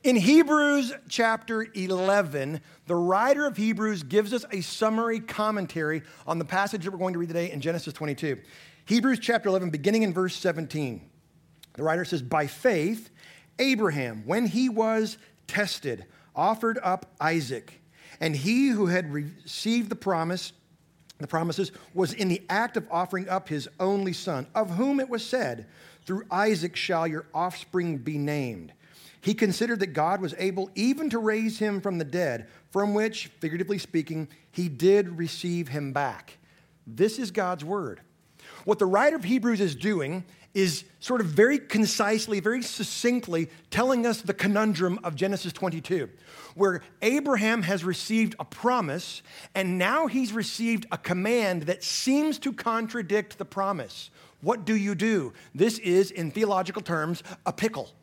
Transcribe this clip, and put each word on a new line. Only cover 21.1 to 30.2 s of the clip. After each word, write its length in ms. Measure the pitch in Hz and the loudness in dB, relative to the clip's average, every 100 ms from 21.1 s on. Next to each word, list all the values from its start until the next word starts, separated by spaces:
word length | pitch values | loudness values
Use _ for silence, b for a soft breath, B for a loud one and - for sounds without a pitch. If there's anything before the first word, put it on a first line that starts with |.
| - | -14
the 80 | 143 | -4
promises, 440 | 160 170 175 185 B B | -2 -2 -2 -4 B B
was 200 | 180 185 | -2 -2
in 140 | 226 190 | 0 0
the 140 | 170 - | 0 0
act 280 | 190 233 220 | 0 0 -4
of 80 | 214 | -2
offering 380 | 170 180 190 185 | -2 -2 -4 -2
up 180 | 185 190 | -4 -2
his 220 | 151 123 - | -6 -8 -2
only 320 | 185 202 190 | 0 0 -2
son, 360 | 170 190 143 - | -4 -4 -4 -2
of 180 | 220 208 | -2 0
whom 280 | 175 269 277 | 0 0 0
it 80 | 262 | -2
was 180 | 233 226 | -6 -4
said, 400 | 247 156 120 107 B B B - | -2 -2 -6 -12 B B B -8
'Through 200 | 190 - | -6 -2
Isaac 460 | 180 214 196 170 - | 2 2 2 -2 -6
shall 320 | - 165 165 | -2 0 0
your 180 | 151 - | -4 -6
offspring 680 | 151 180 - - 180 175 147 | -4 -4 -6 -4 -2 -2 -2
be 180 | 120 147 | -4 -2
named.' 560 | 143 147 127 101 78 _ B B B B | -2 -2 -4 -6 -14 _ B B B B
He 120 | - | -2
considered 460 | 220 214 180 233 233 | 2 2 2 0 0
that 140 | 190 | -2
God 260 | 147 160 196 | 0 0 0